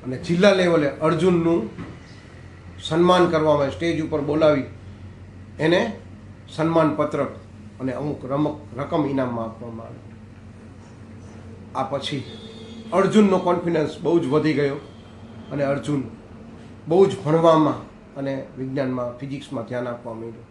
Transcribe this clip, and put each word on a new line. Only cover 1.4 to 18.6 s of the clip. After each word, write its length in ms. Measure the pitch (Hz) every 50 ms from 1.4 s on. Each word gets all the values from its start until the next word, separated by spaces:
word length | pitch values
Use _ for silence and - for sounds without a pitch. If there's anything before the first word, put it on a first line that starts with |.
| 165 165 165 175 226 - - - - - - - - - - - - - - - - - - - - - - - -
સન્માન 420 | - 156 165 175 180 180 180 175
કરવામાં, 440 | 160 160 156 156 156 147 143 139 135
સ્ટેજ 340 | 127 - 165 170 160 151 160
ઉપર 160 | 135 156 147
બોલાવી 420 | 139 147 151 156 160 151 147 135 127 - - - - - - - - - - - - - - - - - - -
એને 380 | 147 160 175 196 233 226 - - - - - - - - - - - - -
સન્માનપત્રક 720 | - 156 165 165 165 160 151 - 147 147 139 - 147 135 - - - - - - - - - - -
અને 120 | 127 131
અમુક 320 | 123 123 143 147 135 - 143
રમક-, 540 | 127 139 143 151 147 - - - - - 120
રકમ 280 | 143 - 170 160 143 139
ઇનામમાં 340 | 135 135 131 123 120 117 113
આપવામાં 420 | 110 107 - 123 117 113 113 113
આવી. 280 | 113 117 - - - - - - - - - - - - - - - - - - - - - - - - - - - - - - - - - - - -
આ 80 | 127
પછી 420 | 135 - 143 139 - - 147 131 113 - - - - - - - - - - - - -
અર્જુનનો 460 | - 185 202 190 - 214 214 196 190 180
કોન્ફિડન્સ 640 | 180 175 180 175 170 175 170 156 151 - - -
બહુ 180 | 120 143 170 170
જ 80 | 139
વધી 260 | 127 143 151 147 156
ગયો 220 | 147 131 147 139 139 151 - - - - - - - - - - - - - -
અને 120 | 139 143 139
અર્જુન 380 | 135 143 135 110 147 147 139 123 107 - - - - - - - - - - - - - - - 151
બહુ 180 | 165 190 196
જ 140 | 180 - - -
ભણવામાં 500 | 151 156 165 165 165 160 156 156 139 123 120 - - - - - - -
અને 320 | 139 135 135 135 135 135 - -
વિજ્ઞાનમાં, 600 | 131